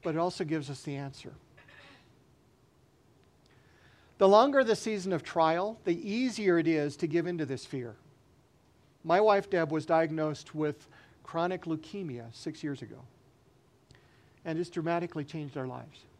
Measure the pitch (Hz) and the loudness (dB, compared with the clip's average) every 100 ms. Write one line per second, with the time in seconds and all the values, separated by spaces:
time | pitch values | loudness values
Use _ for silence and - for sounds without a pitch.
0 | 180 156 175 - 165 160 135 135 - 139 | -4 -2 -2 -2 -4 -4 -6 -10 -8 -8
1 | 139 135 - - _ - - - - - | -10 -12 -18 -20 _ -20 -20 -20 -20 -20
2 | _ _ _ _ _ _ _ _ _ _ | _ _ _ _ _ _ _ _ _ _
3 | _ _ _ _ _ _ _ _ - _ | _ _ _ _ _ _ _ _ -20 _
4 | _ _ 196 208 269 277 233 214 226 214 | _ _ 8 8 8 4 2 0 -2 -4
5 | 185 170 - 175 160 170 202 226 - 170 | -2 -4 -2 2 4 4 -2 -6 -4 -2
6 | 196 214 254 220 202 170 160 160 147 135 | -2 -2 -2 0 2 4 4 2 0 -4
7 | 170 165 175 175 143 131 - 139 120 101 | -2 0 -2 -4 -4 -6 -8 -8 -8 -14
8 | - _ _ _ _ _ _ _ _ _ | -20 _ _ _ _ _ _ _ _ _
9 | 160 175 214 202 196 185 160 156 156 165 | 2 6 6 6 4 0 0 -2 2 2
10 | 165 156 156 143 - 151 151 143 - - | 2 0 -2 -4 -10 -2 -2 -2 -14 -20
11 | - _ - 165 175 185 165 156 160 202 | -20 _ -8 -4 -2 -4 -6 -6 -6 -10
12 | 175 120 113 117 - 151 156 135 110 113 | -8 -10 -12 -12 -10 -8 -8 -8 -12 -16
13 | - _ _ _ _ _ _ _ _ - | -20 _ _ _ _ _ _ _ _ -20
14 | _ _ _ _ 175 160 170 - 160 170 | _ _ _ _ -6 -6 -4 -4 -2 -2
15 | 170 156 143 160 143 139 127 123 120 - | -2 -8 -8 -10 -10 -8 -8 -10 -14 -20
16 | - | -20